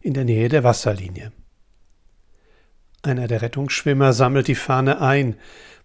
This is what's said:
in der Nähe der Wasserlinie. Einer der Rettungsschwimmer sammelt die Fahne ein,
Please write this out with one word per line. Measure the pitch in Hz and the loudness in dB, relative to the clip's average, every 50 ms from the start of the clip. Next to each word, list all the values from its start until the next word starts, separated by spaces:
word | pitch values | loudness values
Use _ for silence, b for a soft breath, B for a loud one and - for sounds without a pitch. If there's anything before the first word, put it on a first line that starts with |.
in | - 190 131 | -6 -4 -4
der | 135 131 | -2 0
Nähe | 117 113 110 117 123 | 0 0 0 0 2
der | 156 147 120 | 2 4 4
Wasserlinie. | 120 113 - - 117 101 95 95 92 90 90 101 110 - - - - _ _ _ _ _ _ _ _ _ _ _ _ _ _ _ _ - _ _ _ _ _ _ _ _ _ _ _ _ _ - | 4 2 2 0 -4 -4 -4 -8 -12 -12 -14 -14 -16 -18 -20 -20 -20 _ _ _ _ _ _ _ _ _ _ _ _ _ _ _ _ -20 _ _ _ _ _ _ _ _ _ _ _ _ _ -4
Einer | 139 131 127 123 113 | -2 -2 -2 -2 -2
der | 117 107 | -2 -2
Rettungsschwimmer | 117 117 - 135 143 135 - - - 147 139 135 139 135 120 | -2 -4 -4 -6 -6 -4 -6 -2 0 0 2 4 4 4 4
sammelt | 113 131 123 139 139 127 - | 4 2 2 2 0 0 0
die | 127 | -2
Fahne | - - - 131 131 131 135 143 - | -2 -2 -2 0 0 2 0 0 0
ein, | 147 131 139 143 135 120 104 B B B B B B B B B B | 2 2 2 2 0 -2 -4 B B B B B B B B B B